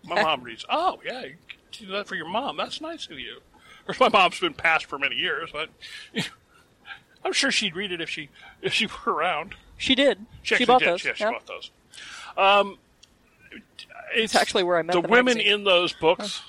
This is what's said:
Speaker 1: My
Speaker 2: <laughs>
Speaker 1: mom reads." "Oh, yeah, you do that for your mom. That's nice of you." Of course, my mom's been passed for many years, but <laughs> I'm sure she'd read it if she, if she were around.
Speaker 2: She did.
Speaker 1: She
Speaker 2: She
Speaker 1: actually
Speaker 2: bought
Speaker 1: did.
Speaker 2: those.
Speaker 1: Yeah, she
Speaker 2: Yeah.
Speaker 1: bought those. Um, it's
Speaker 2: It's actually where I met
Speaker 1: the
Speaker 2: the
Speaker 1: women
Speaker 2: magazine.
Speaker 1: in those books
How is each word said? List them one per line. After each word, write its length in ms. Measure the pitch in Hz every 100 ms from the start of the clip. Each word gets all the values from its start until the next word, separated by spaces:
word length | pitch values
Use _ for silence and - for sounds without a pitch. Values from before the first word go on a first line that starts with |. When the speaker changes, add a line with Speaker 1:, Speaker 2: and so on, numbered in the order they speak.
Speaker 1:
My 180 | - 180
Speaker 2:
<laughs> 0 |
Speaker 1:
mom 200 | 160 143
reads." 220 | 123 113 -
"Oh, 320 | 277 349 -
yeah, 180 | 165 247
you 100 | 151 156 _ - _
do 140 | - 202
that 180 | 196 202
for 80 |
your 140 | 185 160
mom. 280 | 202 262 151
That's 240 | 233 -
nice 260 | 311 330 -
of 100 | 143
you." 200 | 117 120 _ _ - -
Of 160 | - 190
course, 40 | 254
my 60 | 214
mom's 200 | 180 -
been 140 | 180
passed 320 | 139 170 156 -
for 120 | 143
many 180 | 139 123
years, 340 | 175 147 160
but 180 | 147 156 _ - - -
<laughs> 140 | - - - _ _ _ _ - - _ _
I'm 80 | 349
sure 180 | - 269
she'd 260 | - 208 160
read 160 | 202
it 80 | 175
if 100 | 220
she, 180 | - 147 - - -
if 120 | -
she 140 | - 220
were 260 | - -
around. 400 | 170 170 156 170 - - -
Speaker 2:
She 160 | -
did. 320 | 262 277 202 214 -
Speaker 1:
She 60 | -
Speaker 2:
She 60 |
Speaker 1:
actually 120 | 208 240
Speaker 2:
bought 120 | 247
Speaker 1:
did. 80 | 147
Speaker 2:
those. 160 | 175
Speaker 1:
Yeah, 80 | 139
she 100 | 117
Speaker 2:
Yeah. 60 | 214
Speaker 1:
bought 160 | 113 -
those. 240 | 92 - _ _ - - - - -
Um, 420 | 196 202 202 190 _ _ _ _ _ _ -
it's 340 | - _ - - - -
Speaker 2:
It's 200 | 240 226
actually 300 | - 190 220
where 140 | 175 175
I 40 |
met 120 | 160
Speaker 1:
the 80 | 180
Speaker 2:
the 60 | 165
Speaker 1:
women 280 | 233 254 233
Speaker 2:
magazine. 140 | 208
Speaker 1:
in 100 | 208
those 280 | 196 175 175
books 500 | - 160 180 208 -